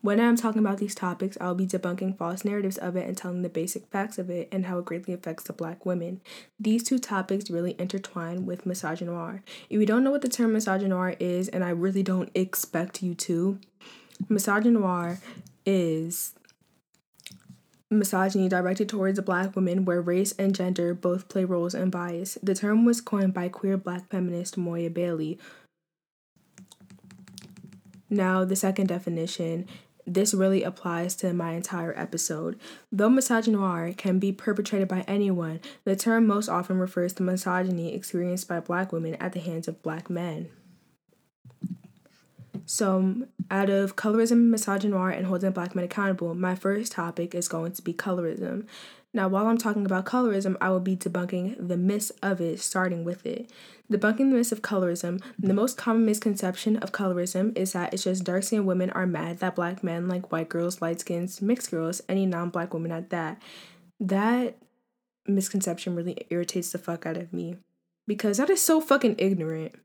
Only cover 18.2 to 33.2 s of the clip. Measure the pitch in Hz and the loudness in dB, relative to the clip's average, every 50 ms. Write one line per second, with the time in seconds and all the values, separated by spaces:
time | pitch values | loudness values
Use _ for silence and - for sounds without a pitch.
18.2 | 190 196 190 202 185 185 180 180 180 180 190 190 214 202 214 208 190 190 190 202 | 2 4 4 4 4 4 4 4 2 2 2 0 0 -2 0 0 0 2 2 0
19.2 | 190 196 185 175 190 190 190 202 190 180 175 190 190 180 175 175 170 175 175 185 | 0 0 0 0 0 0 0 0 2 2 2 2 2 2 2 2 2 2 2 2
20.2 | 202 196 - - 196 196 196 190 180 180 185 180 175 175 175 175 - 180 175 190 | 2 0 0 0 2 2 2 2 0 0 0 0 0 0 -2 0 0 0 0 0
21.2 | 185 _ - 196 185 180 185 175 170 175 180 - 185 185 180 180 175 175 170 170 | -4 _ -2 -2 0 2 0 0 0 -2 -2 -2 -2 -2 -2 -2 -4 -6 -6 -6
22.2 | 185 190 - - - 190 190 196 208 208 214 220 233 240 233 233 - - - 202 | -6 -8 -8 -4 -2 0 0 0 2 2 4 6 6 6 6 4 0 -2 0 2
23.2 | 196 190 185 185 180 180 185 - - 196 196 190 190 - 175 180 185 _ - 190 | 2 2 2 0 -2 -4 -4 -2 -2 0 0 0 -2 -4 -6 -6 -8 _ -4 -2
24.2 | 185 180 175 175 180 - - - 175 170 170 170 170 170 165 170 175 175 170 160 | -2 -2 -2 -4 -6 -6 -4 -4 -4 -2 -2 -2 -2 -2 -2 -2 -2 -2 0 -2
25.2 | 156 156 175 - - - - - - _ _ _ _ _ _ _ _ _ _ _ | -2 -4 -6 -8 -12 -20 -20 -20 -20 _ _ _ _ _ _ _ _ _ _ _
26.2 | _ _ _ _ _ _ _ - 95 _ - _ - - - - _ - - - | _ _ _ _ _ _ _ -20 -20 _ -20 _ -20 -20 -20 -20 _ -20 -20 -20
27.2 | - - - - - - - - - - - - _ - - - _ _ 208 202 | -20 -20 -20 -20 -20 -20 -20 -20 -20 -20 -20 -20 _ -20 -20 -20 _ _ 0 2
28.2 | 190 185 185 190 185 185 190 190 - 190 190 - 196 185 175 180 185 - 170 165 | 2 4 4 2 2 2 0 2 2 0 2 2 0 0 0 -2 -4 -4 -4 -2
29.2 | 160 170 - - 175 165 165 170 190 - - - - _ _ _ - - 175 190 | -4 -4 -4 -4 -4 -4 -4 -4 -6 -8 -12 -20 -20 _ _ _ -10 -2 2 2
30.2 | 202 214 - 190 190 190 196 190 - - 185 - - 180 170 170 175 180 185 - | 2 2 4 4 4 4 4 2 2 0 -6 -6 -6 -4 -2 -2 -2 -4 -4 -2
31.2 | - 185 175 175 170 165 165 170 170 - - 175 170 170 - - 165 - - 165 | -2 -2 0 0 -2 -2 -4 -4 -6 -4 -4 -4 -4 -4 -4 -4 -6 -6 -4 -4
32.2 | - - 160 156 165 165 - - - - - - - _ - 196 208 220 254 262 | -4 -4 -4 -4 -4 -6 -6 -8 -12 -20 -20 -20 -12 _ 0 4 6 6 6 6